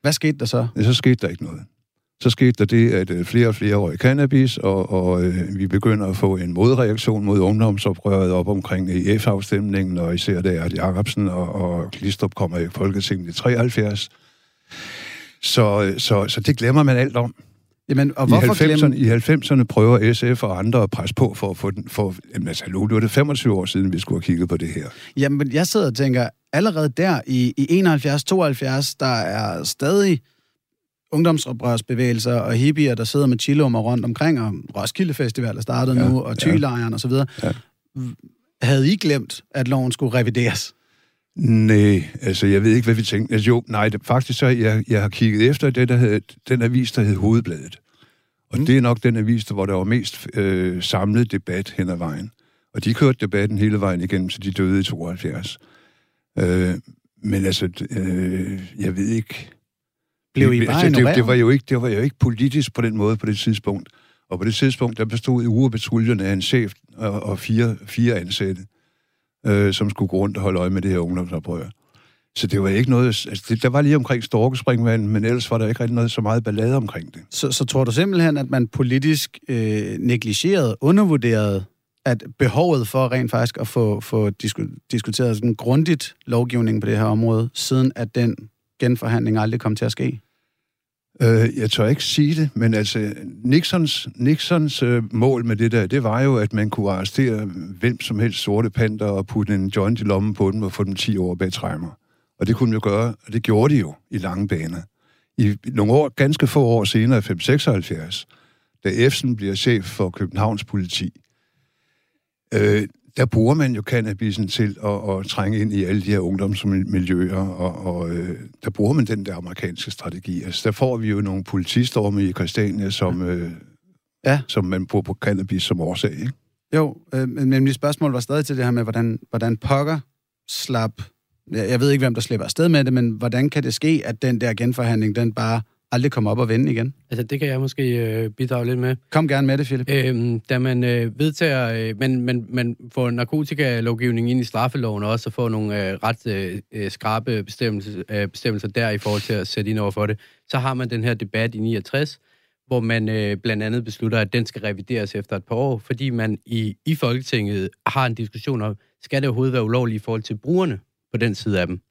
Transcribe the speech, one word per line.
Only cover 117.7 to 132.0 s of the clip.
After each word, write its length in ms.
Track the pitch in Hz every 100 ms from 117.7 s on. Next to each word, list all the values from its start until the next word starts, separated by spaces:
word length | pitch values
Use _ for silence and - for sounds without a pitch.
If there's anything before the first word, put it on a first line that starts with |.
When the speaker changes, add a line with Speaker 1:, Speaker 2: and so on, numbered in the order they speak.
| 85 95 87
Speaker 2:
og, 140 | 85
øh, 280 | 85 90 82 - _
der 60 | -
bruger 220 | 101 104
man 120 | 151
den 220 | 113 107 98
der 100 | 87
amerikanske 540 | 87 90 92 87 -
strategi. 520 | - 85 87 - 90
Altså, 200 | 95 -
der 60 | 113
får 260 | 98 131 120
vi 120 | 110
jo 120 | 101
nogle 240 | 101 95
politistorme 800 | 85 95 87 123 123 120 101 101
i 80 | 95
Christiania, 580 | - 85 - 104 104 98
som, 320 | 95 92 87
øh, 280 | 90 87 85 82 - _ _ _ _ _ 135
Speaker 1:
Ja. 140 | 143 123
Speaker 2:
som 160 | -
man 220 | 92 92 92
bruger 160 | 101
på 140 | 90 95
cannabis 420 | - 98 98 95
som 180 | - 90
årsag, 320 | 82 90 107
ikke? 200 | 76 120 - _ _ _
Speaker 1:
Jo, 220 | 156 151 - _
øh, 140 | 131 131
men, 220 | 135 135
men 140 | 135
mit 100 | 135
spørgsmål 380 | 131 147 151 151
var 80 | 123
stadig 260 | 120 147 147
til 100 | 131
det 80 |
her 60 | 123
med, 120 | 120
hvordan, 360 | 113 113 117 110 -
hvordan 260 | 113 113 110
pokker 420 | - 139 147 160 - _ _ _ -
slap, 520 | - - 120 110 - - _ _ _ _
jeg, 160 | 104 104
jeg 120 | 123
ved 100 | 139
ikke, 120 | 139